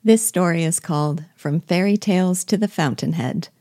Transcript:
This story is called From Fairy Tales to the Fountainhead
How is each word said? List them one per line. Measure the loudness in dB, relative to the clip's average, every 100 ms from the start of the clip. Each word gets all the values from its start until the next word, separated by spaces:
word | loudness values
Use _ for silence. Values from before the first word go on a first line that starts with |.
This | 4 4 4
story | 0 0 0
is | 0 -2
called | -2 -2 0 -4 -8 _
From | -4 -4
Fairy | 0 0 2 0
Tales | 2 2 2 -2 -2
to | -2
the | -2
Fountainhead | -2 -2 -2 -4 -2 -4 -4 -8 _